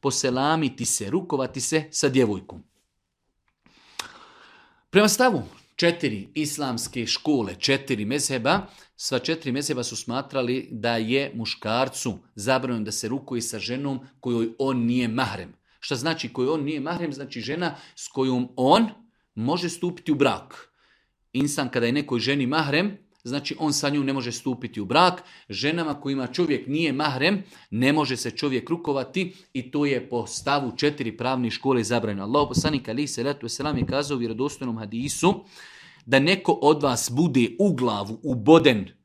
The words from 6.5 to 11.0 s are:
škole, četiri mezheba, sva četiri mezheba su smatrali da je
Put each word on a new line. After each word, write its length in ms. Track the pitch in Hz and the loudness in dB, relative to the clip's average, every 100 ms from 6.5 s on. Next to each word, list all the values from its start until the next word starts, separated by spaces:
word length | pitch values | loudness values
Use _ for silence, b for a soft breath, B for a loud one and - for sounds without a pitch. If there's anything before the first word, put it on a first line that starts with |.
| 147 139 117 - 127 113 | -4 -4 -4 -6 -6 -4
škole, 480 | - - 143 104 87 | -2 2 2 0 -4
četiri 460 | - 139 135 120 | 0 0 0 -4
mezheba, 640 | 104 143 - 131 117 190 190 B B _ | -2 -2 -2 -2 0 0 -2 B B _
sva 220 | - 127 | -4 -2
četiri 340 | 165 165 143 | -2 -4 -2
mezheba 300 | 127 147 131 | -4 -2 -2
su 140 | 120 110 | -4 -8
smatrali 720 | - 120 139 135 123 127 - | -6 -6 -4 -4 -2 -2 -4
da 260 | 120 113 | -4 -2
je 360 | 117 | 0